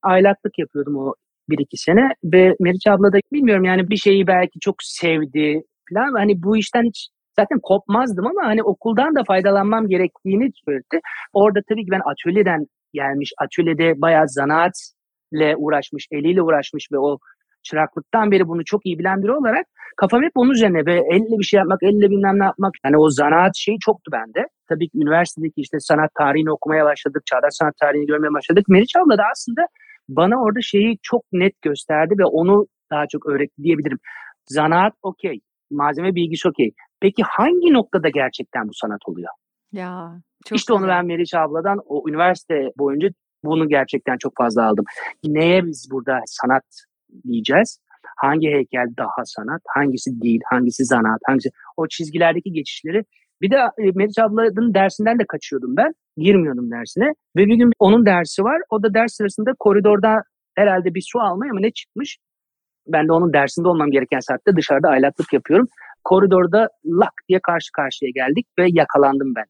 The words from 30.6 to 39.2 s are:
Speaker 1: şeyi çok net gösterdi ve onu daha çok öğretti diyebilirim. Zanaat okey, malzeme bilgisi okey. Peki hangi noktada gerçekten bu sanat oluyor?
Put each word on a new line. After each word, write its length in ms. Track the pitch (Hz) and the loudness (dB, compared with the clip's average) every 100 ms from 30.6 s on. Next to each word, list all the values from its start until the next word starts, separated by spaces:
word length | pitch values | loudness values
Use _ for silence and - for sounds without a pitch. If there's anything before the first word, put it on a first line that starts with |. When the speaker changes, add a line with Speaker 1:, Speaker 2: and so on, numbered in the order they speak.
Speaker 1:
şeyi 360 | 233 202 214 220 | -2 0 0 -2
çok 200 | - 240 - | -4 -4 -2
net 300 | 180 190 - | 0 0 0
gösterdi 520 | 160 143 - 156 160 202 | -6 -6 -2 0 0 2
ve 60 | |
onu 420 | 180 156 175 202 208 _ _ | 2 2 4 4 2 _ _
daha 140 | 151 147 | -6 -4
çok 140 | 151 151 | -6 -4
öğretti 360 | 139 143 _ | -4 -4 _
diyebilirim. 360 | 147 156 143 131 - - - _ _ | -2 0 -2 -8 -12 -20 -20 _ _
Zanaat 460 | 135 151 170 202 - | -2 0 2 2 -2
okey, 380 | 190 180 190 120 _ _ _ | -14 -10 -10 -10 _ _ _
malzeme 440 | 143 147 143 180 | -4 -2 -2 -2
bilgisi 340 | 175 170 156 175 | -2 -4 -2 -4
okey. 240 | 147 117 - _ _ | -2 -4 -4 _ _
Peki 220 | 190 202 | -2 0
hangi 500 | 208 - 247 359 349 | -4 0 0 2 4
noktada 360 | 269 214 190 160 | 2 2 -2 -2
gerçekten 600 | 139 131 - 117 127 107 | -2 -4 -6 -10 -8 -8
bu 40 | |
sanat 260 | 104 110 104 - | -8 -10 -10 -10
oluyor? 240 | 85 | -12